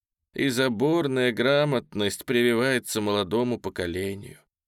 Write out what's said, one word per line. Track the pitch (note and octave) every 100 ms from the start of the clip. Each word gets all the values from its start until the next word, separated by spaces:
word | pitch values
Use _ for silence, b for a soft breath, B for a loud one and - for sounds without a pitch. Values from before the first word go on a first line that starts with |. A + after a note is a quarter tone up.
| _ _ _
И | - C#3
заборная | B2 C3 G#2+ C#3 E3+ D3 C3 B2
грамотность | A2+ B2 C#3+ D3 B2+ - G2 G2+ - -
прививается | A#2+ A#2+ A#2 C3 B2+ - A2+
молодому | G#2 G2+ F#2 G#2+ B2 A2+
поколению. | G2 - F2 F2 G2 G2 G2 - _ _